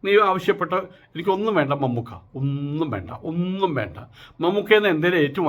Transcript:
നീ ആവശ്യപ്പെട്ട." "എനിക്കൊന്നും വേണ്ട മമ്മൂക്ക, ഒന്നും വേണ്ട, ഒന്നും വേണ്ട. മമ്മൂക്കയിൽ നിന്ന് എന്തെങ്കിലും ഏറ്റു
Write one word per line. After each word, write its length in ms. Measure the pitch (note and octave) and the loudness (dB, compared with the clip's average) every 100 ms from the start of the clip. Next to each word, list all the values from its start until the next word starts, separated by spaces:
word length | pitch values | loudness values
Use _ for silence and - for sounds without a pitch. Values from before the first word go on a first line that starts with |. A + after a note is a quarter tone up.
| F#3+ | 2
നീ 60 | G3+ G3+ | 4 4
ആവശ്യപ്പെട്ട." 440 | F#3 - F#3 E3+ F#3 F#3 - _ | 2 0 0 -2 -4 -4 -12 _
"എനിക്കൊന്നും 400 | D#3+ F3+ F#3+ A3 F#3+ | -6 -2 0 0 0
വേണ്ട 140 | C#3 C#3+ | 0 0
മമ്മൂക്ക, 280 | C3 A#2+ A#2 F2 - C3+ | 0 -2 -6 -12 -14 -6
ഒന്നും 480 | C#3 C#3 C#3+ D3 D#3 G#2+ | -4 -2 -4 -4 -4 -4
വേണ്ട, 160 | F#2 - E3 | -8 -10 -6
ഒന്നും 420 | E3+ F3+ F#3+ F#3+ C3+ | -4 -4 -2 -2 -2
വേണ്ട. 180 | G2+ - - - - - | -6 -10 -18 -20 -20 -4
മമ്മൂക്കയിൽ 360 | E3 G3+ G#3 G#3+ | 0 0 4 4
നിന്ന് 140 | G#3 D#3 | 4 2
എന്തെങ്കിലും 280 | E3+ F3+ C#3+ | 2 2 2
ഏറ്റു 160 | C#3 | 2